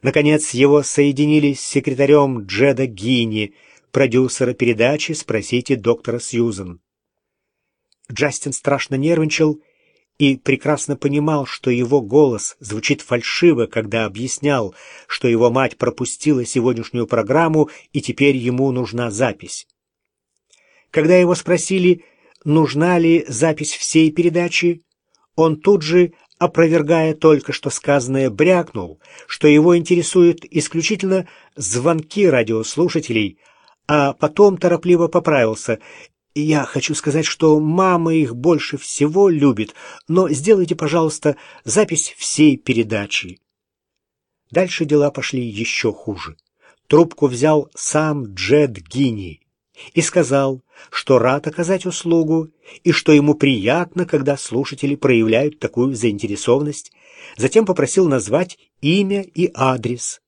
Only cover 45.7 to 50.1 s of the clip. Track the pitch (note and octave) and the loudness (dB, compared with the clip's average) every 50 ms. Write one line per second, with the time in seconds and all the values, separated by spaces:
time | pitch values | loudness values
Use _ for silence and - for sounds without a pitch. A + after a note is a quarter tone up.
45.7 | - - - A2+ G#2 - - - G2+ F2+ - - D#2 _ _ _ _ _ _ _ | -6 -2 -2 -4 -4 -4 -10 -10 -10 -10 -12 -16 -18 _ _ _ _ _ _ _
46.7 | _ _ _ _ - D3+ E3+ E3 - _ D3 C3+ B2 A#2 C3 D#3 D#3 D3+ C3+ _ | _ _ _ _ 4 4 4 2 0 _ -2 -2 0 0 0 2 2 0 0 _
47.7 | _ - - - - D3+ D#3 D#3 D3+ C#3+ B2+ G#2 G2 F2+ F#2 G2 B2+ D3+ D3 C3 | _ -12 -10 -4 -2 -2 -2 -2 -4 -6 -8 -10 -10 -10 0 2 2 4 2 0
48.7 | A2 F#2 E2 - - B2+ C#3 B2+ A2+ G#2 F#2+ F2 D2+ _ _ _ _ _ _ _ | -2 -10 -18 -10 -4 -2 -2 -2 -2 -6 -10 -12 -14 _ _ _ _ _ _ _
49.7 | _ - - - _ F3 D#3 - | _ -20 -20 -4 _ -2 -2 0